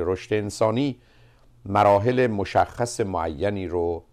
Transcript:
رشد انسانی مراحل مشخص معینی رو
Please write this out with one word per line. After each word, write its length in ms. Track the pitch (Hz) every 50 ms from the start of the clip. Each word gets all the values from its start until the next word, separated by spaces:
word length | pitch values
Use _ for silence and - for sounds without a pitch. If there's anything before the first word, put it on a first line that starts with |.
رشد 320 | 85 87 95 90 - - 107
انسانی 680 | 107 101 104 - - 117 110 110 120 143 143 123 - _ _ _ _ - _ _ _ _ _ _ _ -
مراحل 640 | 98 98 104 104 101 101 98 101 123 123 127 131 120
مشخص 720 | 107 101 95 - - 101 90 - - - 120 117 - -
معینی 680 | 113 95 92 85 82 82 80 71 90 101 104 98 95 85
رو 360 | 85 87 85 85 85 82 - _